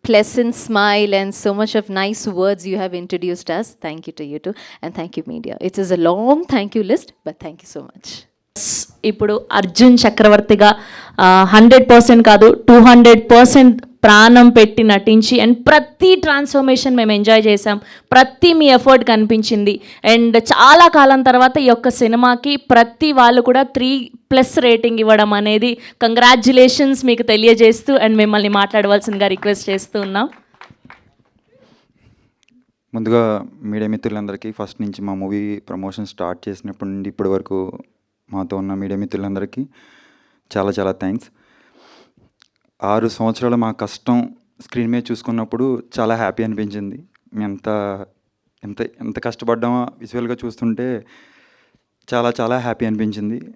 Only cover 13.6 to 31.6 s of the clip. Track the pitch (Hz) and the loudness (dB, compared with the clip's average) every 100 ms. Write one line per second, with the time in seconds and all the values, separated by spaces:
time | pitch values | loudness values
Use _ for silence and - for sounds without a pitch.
13.6 | 254 226 - _ 214 208 226 240 240 233 | 6 4 -8 _ 4 6 6 8 8 6
14.6 | 214 214 220 196 196 220 214 247 220 240 | 2 2 0 0 2 2 2 0 0 0
15.6 | - 302 - _ 370 370 311 277 285 277 | 2 2 0 _ 2 2 0 -2 -2 -2
16.6 | 269 254 269 247 220 208 208 220 214 208 | 0 -2 -2 -2 -2 -2 2 2 2 -2
17.6 | 214 202 - - _ 254 262 - 349 330 | -2 -8 -10 -20 _ 2 2 0 0 2
18.6 | 294 247 262 262 226 220 214 220 214 214 | 4 4 4 2 2 -2 0 -2 -2 -4
19.6 | 208 196 - - 214 233 233 226 226 - | -4 -6 -14 -6 0 2 2 0 0 4
20.6 | 247 320 339 320 269 269 262 247 254 302 | 6 6 6 6 4 4 2 2 2 2
21.6 | 254 233 247 240 226 233 247 240 277 285 | 0 0 -2 -2 -2 0 0 -2 -6 -8
22.6 | - 240 233 _ 311 269 240 247 240 254 | 0 0 0 _ -2 2 2 2 0 -2
23.6 | 262 269 254 269 240 - _ 262 254 - | -2 -4 -4 -6 -8 -20 _ 0 0 0
24.6 | 247 226 233 226 220 214 208 208 208 214 | 0 0 0 -2 2 2 2 -2 -2 -2
25.6 | 240 233 - _ 233 226 240 254 247 254 | -2 -6 -16 _ -2 2 2 2 2 4
26.6 | 254 254 277 269 254 233 233 214 226 226 | 4 2 -2 -2 -2 -2 -2 2 2 4
27.6 | 226 226 - 269 220 220 214 208 208 202 | 2 0 -2 -2 0 0 0 -2 -2 -2
28.6 | 196 214 202 202 214 202 196 190 208 202 | -2 -2 0 -2 -4 -4 -4 -4 -6 -6
29.6 | - 196 - 208 196 196 254 _ _ _ | -6 -8 -8 -10 -8 -8 -8 _ _ _
30.6 | - _ _ _ _ _ _ _ _ 523 | -20 _ _ _ _ _ _ _ _ _